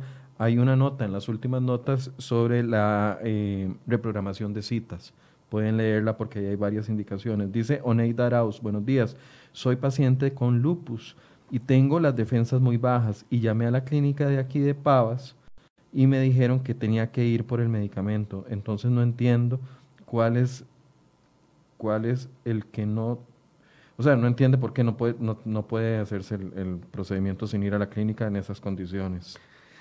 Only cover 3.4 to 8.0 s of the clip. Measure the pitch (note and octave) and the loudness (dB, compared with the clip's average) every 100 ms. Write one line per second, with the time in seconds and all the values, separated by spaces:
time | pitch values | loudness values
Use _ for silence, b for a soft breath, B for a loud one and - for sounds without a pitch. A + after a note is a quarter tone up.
3.4 | G#2 G2 F#2+ F#2 - A#2+ A2+ G#2 G2 F#2+ | -2 -2 -4 -6 -2 -2 -2 -4 -6 -6
4.4 | G#2 G#2 G#2 A#2 A2 F2 - _ b b | -6 -6 -4 -6 -6 -14 -16 _ b b
5.4 | _ G#2+ G#2+ A2 A2 G#2+ A2 G#2+ G#2+ G#2+ | _ -2 0 2 2 2 2 -2 -6 -6
6.4 | G2 G2+ G2+ G#2+ G#2+ G#2+ G#2 G2 A#2 G#2+ | -4 -2 -2 -2 -2 -4 -4 -6 -4 -2
7.4 | G2+ A2 A2+ C#3+ B2 A#2 | -2 -2 0 -2 2 2